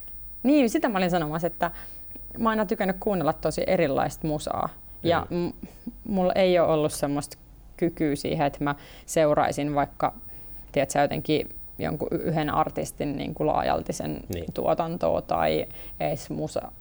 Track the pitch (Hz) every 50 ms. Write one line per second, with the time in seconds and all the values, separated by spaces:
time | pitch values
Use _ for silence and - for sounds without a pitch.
0 | - - - - - - - - - 254 302 294 254 220 - 320 320 254 202 185
1 | 185 175 180 175 151 151 156 165 175 165 - - 175 165 - - - - - -
2 | - - - - - - - - 226 220 220 220 214 185 220 - 196 185 185 185
3 | - 220 202 175 139 156 160 - - 156 - 170 - - 185 185 165 139 135 135
4 | - - - - - 156 151 147 - - - - - - - - - - - -
5 | - 165 170 160 - - 170 175 175 - - - - - - - - 233 - -
6 | - - 202 185 180 185 - 196 190 185 180 170 156 156 160 151 151 - - -
7 | 151 143 143 147 143 - - - - - - - - - - - 180 165 170 -
8 | 160 147 139 143 - 151 156 160 143 143 147 - 147 143 143 - - - - -
9 | - - - 165 156 147 147 151 139 - - 143 143 147 147 143 139 - - -
10 | 151 - - - - - - - - - - - - - - 143 135 - - 147
11 | 147 139 143 151 - - 156 135 - - - - - - - - 156 156 160 147
12 | - - 165 165 - 170 156 160 151 147 - 151 156 151 - 156 147 - - -
13 | 147 147 135 - 143 - 156 - 151 151 - - 64 67 151 165 165 - 156 -
14 | - 156 156 - - - 95 85 160 170 - - - 160 160 165 165 165 165 -
15 | - 80 - - - - - 82 80 78 78 - - - - - - - - -
16 | 156 151 151 - - - 151 151 151 151 - - - - - -